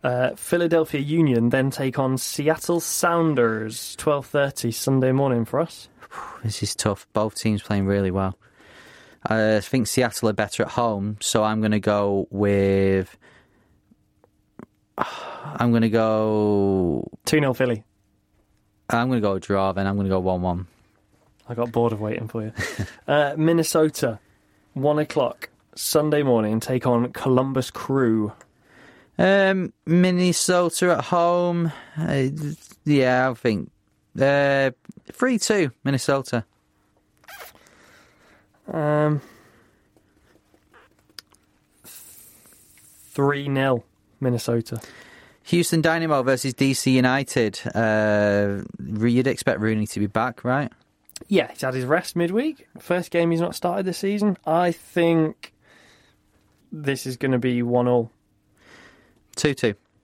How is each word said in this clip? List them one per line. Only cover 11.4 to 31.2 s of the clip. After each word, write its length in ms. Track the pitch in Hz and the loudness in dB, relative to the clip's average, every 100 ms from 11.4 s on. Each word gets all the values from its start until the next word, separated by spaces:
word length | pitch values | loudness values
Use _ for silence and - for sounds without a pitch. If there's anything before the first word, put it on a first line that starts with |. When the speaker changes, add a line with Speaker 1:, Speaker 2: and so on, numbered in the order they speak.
Speaker 2:
I'm 180 | 107 110 | 0 0
gonna 200 | 107 107 | 2 2
go 480 | 101 104 101 98 - | 2 2 2 0 -2
with, 840 | 98 101 101 98 98 98 98 92 - - - _ _ _ _ _ _ _ _ _ _ _ - - _ _ - | -2 2 4 4 4 2 2 -2 -12 -20 -20 _ _ _ _ _ _ _ _ _ _ _ -20 -20 _ _ -8
<sighs> 20 | |
I'm 760 | - - - - 147 147 120 | -6 -8 -14 -14 -14 -2 2
gonna 160 | 117 113 | 2 2
go 1200 | 113 110 110 110 107 104 101 98 95 87 67 - - | 2 2 0 0 2 2 2 2 2 2 -2 -6 -10
Speaker 1:
Two 160 | - 156 | 0 2
nil 140 | 139 | 2
Philly. 280 | 123 131 113 - _ _ _ _ _ _ _ _ _ _ | 0 -2 -2 -8 _ _ _ _ _ _ _ _ _ _
Speaker 2:
I'm 200 | 117 127 | 0 0
gonna 120 | 123 | 0
go 180 | 104 95 | 0 -2
draw 320 | - 101 98 | -2 0 0
then. 140 | 92 98 | 0 -2
I'm 100 | 101 | -2
gonna 120 | 98 | 0
go 120 | 95 | 0
one 220 | 92 90 | 0 0
one. 240 | 90 90 92 _ _ _ _ _ _ _ - | -2 -4 -8 _ _ _ _ _ _ _ -12
Speaker 1:
I 60 | |
got 180 | 117 117 | -6 -2
bored 200 | 117 117 | 0 0
of 80 | 107 | 0
waiting 280 | 107 - 110 | -6 -6 -8
for 140 | 113 | -8
you. 100 | 107 - - - | -8 -8 -10 -6
<laughs> 300 | 101 - - | -8 -8 -2
Uh, 260 | 143 143 147 | 0 0 0
Minnesota, 840 | 160 170 156 165 156 - 131 107 _ _ _ _ _ | 2 2 2 2 2 0 -4 -4 _ _ _ _ _
one 240 | - 139 151 | -2 0 0
o'clock 480 | 151 156 120 - - _ _ | 0 0 -2 -4 -18 _ _
Sunday 480 | - - 156 151 147 | -10 0 2 2 2
morning, 380 | 139 120 107 110 | 4 4 2 -2
take 260 | - 127 131 | -2 -2 2
on 260 | 120 120 | 2 0
Columbus 580 | - 139 127 135 131 123 | -4 2 2 2 -2 -4
Crew. 600 | - - 135 123 113 104 - - _ _ - - - _ - | -8 -2 0 2 2 -2 -6 -20 _ _ -20 -20 -20 _ 0
Speaker 2:
Um, 540 | 180 196 190 190 180 _ - | 4 4 4 0 -4 _ 2
Minnesota 1080 | 170 180 180 180 170 - 180 170 - 180 170 | 4 4 4 2 2 2 2 2 2 2 2
at 60 | |
home. 680 | - 175 | 2 2